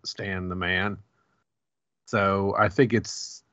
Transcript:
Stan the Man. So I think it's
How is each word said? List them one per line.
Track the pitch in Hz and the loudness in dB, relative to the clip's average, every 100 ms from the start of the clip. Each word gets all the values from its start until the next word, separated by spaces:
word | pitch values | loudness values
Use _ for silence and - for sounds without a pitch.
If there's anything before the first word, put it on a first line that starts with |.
Stan | - - 101 95 92 | -14 -8 -6 -4 -4
the | |
Man. | 90 87 92 101 98 - _ _ _ _ _ _ _ _ _ - | -4 0 0 0 -4 -14 _ _ _ _ _ _ _ _ _ -4
So | 110 98 98 98 98 | 0 2 2 0 2
I | 104 | 2
think | - 123 | 4 4
it's | 113 - - - - _ | 4 -2 -10 -14 -16 _